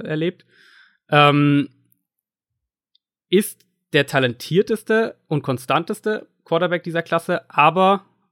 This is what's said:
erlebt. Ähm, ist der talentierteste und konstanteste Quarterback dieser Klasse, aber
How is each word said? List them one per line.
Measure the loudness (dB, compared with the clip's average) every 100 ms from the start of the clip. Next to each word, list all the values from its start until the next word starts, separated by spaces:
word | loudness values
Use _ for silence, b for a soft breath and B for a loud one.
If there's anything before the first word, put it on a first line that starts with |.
| -8
erlebt. | -6 -6 -8 _ b b b b b -2
Ähm, | 2 4 4 2 2 -2 _ _ _ _ _ _ _ _ _ _ _ _ _ _ _ -2
ist | 0 0 -8 _ _ _
der | 0 0
talentierteste | 0 0 -2 -2 0 0 -2 -2 -2 -2 -6 -6
und | -6
konstanteste | -4 -6 -2 -2 -2 -6 -6 -6 -8 _ -4
Quarterback | -2 0 -4
dieser | -4 -6
Klasse, | -2 -4 -2 -6 -4
aber | 0 2 4 2 2 _ _ _